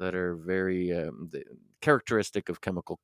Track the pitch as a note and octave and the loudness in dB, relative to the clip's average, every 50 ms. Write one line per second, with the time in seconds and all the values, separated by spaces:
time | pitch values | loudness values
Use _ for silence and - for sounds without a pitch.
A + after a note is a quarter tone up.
0 | F#2 F#2 F2+ F#2 F2+ F2 F2 E2 D#2+ F2 F#2 F#2+ F#2+ F#2 F#2 F#2 F2+ F2+ F2 E2+ | -4 -2 0 0 0 0 -2 -2 -2 0 0 2 2 2 2 2 2 0 0 0
1 | D#2+ D#2 B1 G#1+ E2 E2+ D#2 C#2 - - - - - _ _ _ - D3+ D3 B2+ | -2 -2 -6 -8 -10 -10 -10 -10 -12 -12 -16 -20 -20 _ _ _ 4 4 4 4
2 | - - A#2+ A2 G2+ - - G#2 - - F2 - - - F#2 F2 - - F2+ - | 4 2 2 2 2 0 -2 -4 -4 -4 -6 -4 -4 -4 -4 -4 -4 -6 -8 -10